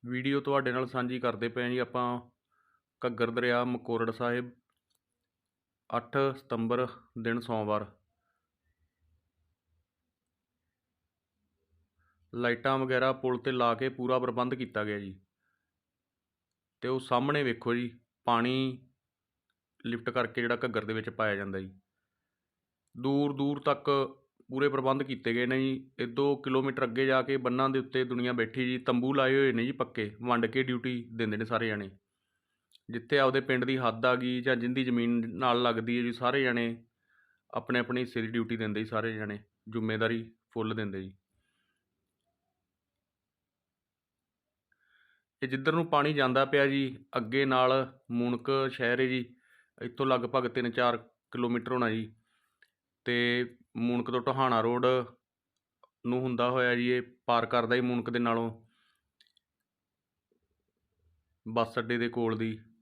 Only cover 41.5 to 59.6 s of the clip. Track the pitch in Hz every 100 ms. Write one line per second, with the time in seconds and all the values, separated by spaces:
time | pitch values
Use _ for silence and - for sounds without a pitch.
41.5 | _ _ _ _ _ _ _ _ _ _
42.5 | _ _ _ _ _ _ _ _ _ _
43.5 | _ _ _ _ _ _ _ _ _ _
44.5 | _ _ _ _ _ _ _ _ _ 131
45.5 | 135 135 160 165 147 147 147 131 127 135
46.5 | 143 139 139 135 131 - 131 110 135 139
47.5 | 131 127 131 131 - _ 117 120 120 120
48.5 | 135 135 - 120 123 131 127 120 - _
49.5 | _ _ - 120 120 135 127 120 131 123
50.5 | 120 120 117 123 117 - _ _ 123 120
51.5 | 120 117 127 120 110 110 107 _ _ _
52.5 | _ _ _ _ _ - 120 120 120 120
53.5 | - _ 113 117 120 120 123 120 131 131
54.5 | 117 113 120 127 127 117 - _ _ _
55.5 | _ _ _ _ _ 120 123 127 120 123
56.5 | 127 123 123 120 123 123 _ - 120 113
57.5 | 123 113 123 123 123 110 120 117 117 117
58.5 | 113 - _ _ _ _ _ _ _ _
59.5 | _